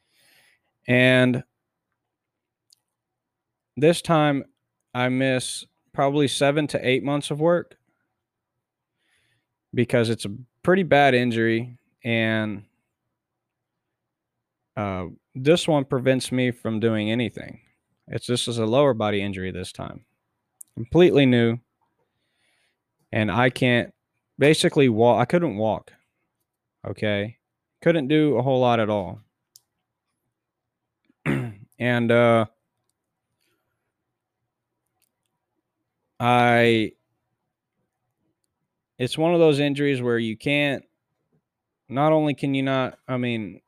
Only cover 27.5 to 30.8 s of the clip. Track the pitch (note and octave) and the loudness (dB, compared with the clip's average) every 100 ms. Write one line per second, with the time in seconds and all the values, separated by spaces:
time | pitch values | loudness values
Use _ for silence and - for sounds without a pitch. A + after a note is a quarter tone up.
27.5 | _ _ _ E3 E3+ C3 D#3 D3+ A#2 C3 | _ _ _ 0 0 0 2 2 0 0
28.5 | B2+ B2 A#2 G#2+ G#2 F2 G#2+ _ _ _ | 2 2 2 0 -2 -4 -12 _ _ _
29.5 | _ _ _ _ _ _ _ _ _ _ | _ _ _ _ _ _ _ _ _ _
30.5 | _ _ _ | _ _ _